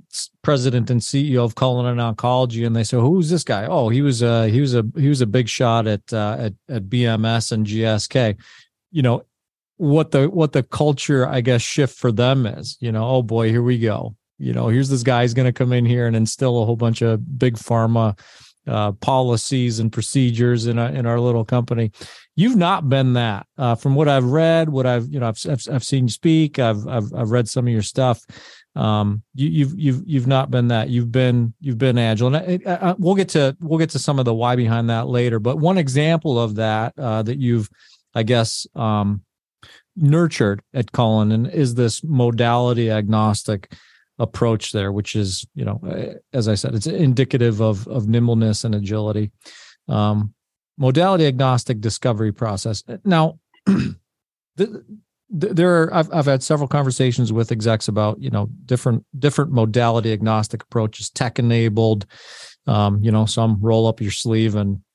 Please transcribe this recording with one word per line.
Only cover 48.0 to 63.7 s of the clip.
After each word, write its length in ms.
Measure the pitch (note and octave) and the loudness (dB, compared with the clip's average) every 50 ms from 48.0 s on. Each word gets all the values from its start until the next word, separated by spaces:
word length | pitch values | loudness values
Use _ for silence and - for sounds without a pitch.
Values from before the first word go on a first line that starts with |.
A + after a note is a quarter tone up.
| G#2 G#2+ | -2 0
nimbleness 560 | A2+ A#2+ A#2+ A#2 A#2 A2+ A2+ A2 G#2 - - | 2 2 2 2 2 2 2 2 0 -2 -2
and 100 | A2+ G#2 | -2 -2
agility. 560 | G#2 G2+ G2 G#2+ G#2+ G#2+ G#2+ G2+ G#2+ G#2+ G#2 - _ - - - - - - - _ _ | -2 -2 -4 -4 -2 -2 -2 -2 -2 -4 -4 -6 _ -20 -20 -20 -20 -20 -20 -20 _ _
Um, 480 | - A#2+ G#2 G#2 G#2+ G#2+ G#2 G#2 G#2 - _ _ _ _ _ _ _ _ | -4 0 0 2 2 0 0 -2 -4 -8 _ _ _ _ _ _ _ _
modality 500 | - C3+ C3 B2+ D#3+ F3+ G3 F#3+ E3+ D#3 | -2 0 2 4 4 4 4 4 2 2
agnostic 540 | C#3+ C3 B2 C3+ C3 B2+ A#2+ - - B2 G#2+ | 2 2 2 2 2 2 0 0 -2 -4 -4
discovery 520 | G#2+ A2 - - - B2+ A2+ G#2+ A2 G#2+ G2+ | -4 -4 -4 -2 -2 -2 0 0 0 -2 -2
process. 500 | - A#2+ A2 G2+ F#2+ - A2+ A2 - - - A3+ F#3+ - | -2 -4 -6 -4 -4 -6 -6 -6 -8 -8 -12 -14 -6 -2
Now, 340 | G3+ F3 D#3+ D#3 D#3+ - - _ _ _ | 0 2 2 2 0 -2 -6 _ _ _
<clears throat> 140 | _ _ | _ _
the, 300 | G3 G3 - - - - - _ _ _ _ _ _ _ _ _ _ _ | 0 0 2 0 -4 -6 -10 _ _ _ _ _ _ _ _ _ _ _
th-, 260 | D#3+ G3+ A#3 G#3+ - - - G#3+ G#3+ _ _ _ _ _ - | -4 -4 -4 -4 -8 -18 -20 -20 -20 _ _ _ _ _ -10
there 520 | G#3+ D3+ F3+ - F#3+ E3 F3 F3+ F3 E3 D#3+ | -6 -4 -4 -2 0 2 4 4 4 4 2
are, 120 | E3 - | 2 2
I've, 180 | E3+ D#3 D#3+ E3+ | 0 0 0 0
I've 140 | E3 C3+ | 0 2
had 160 | C#3+ C3+ C3 - | 2 2 0 0
several 260 | - D#3 D3 C#3+ B2+ | 0 0 0 0 0
conversations 640 | - C#3+ C#3 C3 A#2+ - C3 B2+ A#2+ - B2 A2 A2 | 0 0 0 0 0 0 0 0 2 0 0 0 0
with 200 | A#2 A#2 - A#2+ | 0 0 -2 -2
execs 340 | A2 G#2+ A#2 A2 G#2+ - | -2 0 0 0 0 0
about, 340 | - G2+ G#2+ G#2+ G#2 - - | -2 -2 0 0 0 -2 -4
you 100 | C3+ C3 | -6 -4
know, 180 | A#2+ G#2 G#2 A2 - - - | -2 -2 -2 -4 -6 -10 -4
different, 380 | - B2+ B2 - B2+ A2+ - - _ - C3+ | -4 -2 0 0 0 0 0 -2 _ -6 -2
different 340 | C3+ C#3+ - - C#3 - C3+ | -2 0 2 0 0 0 2
modality 600 | A#2+ A2 A2 G#2+ B2 A#2 A#2 A#2 A#2 G#2+ A2+ A2 | 2 2 2 2 2 2 2 2 0 0 -2 -2
agnostic 500 | G2 G#2+ A2 A2 G#2+ G#2+ - - G#2+ - | -2 0 0 0 0 0 -2 -6 -10 -10
approaches, 480 | _ - A#2 A2 G#2+ - - G#2+ - | _ -2 -2 -2 -2 -4 -8 -14 -10
tech 280 | - - C3 A2+ - - | -6 -4 -4 -2 -2 0
enabled, 680 | A#2+ A#2 A#2 A#2 A2+ A2+ G#2 A2+ A2+ A2 A2 G2+ - - - - - - - - - - - _ _ | 0 2 2 2 2 2 2 2 2 2 2 0 -2 -8 -16 -20 -20 -20 -20 -20 -20 -20 -20 _ _
um, 340 | - A2+ G#2 G#2 G2+ G2+ G2+ | -2 0 2 2 2 2 2
you 120 | G#2+ A2+ G#2+ | 2 2 2
know, 140 | A2 A2 | 2 2
some 320 | G#2 - A#2 A2+ A2+ G#2+ F#2+ | 0 0 0 0 0 0 0
roll 260 | G#2+ A2+ | 2 2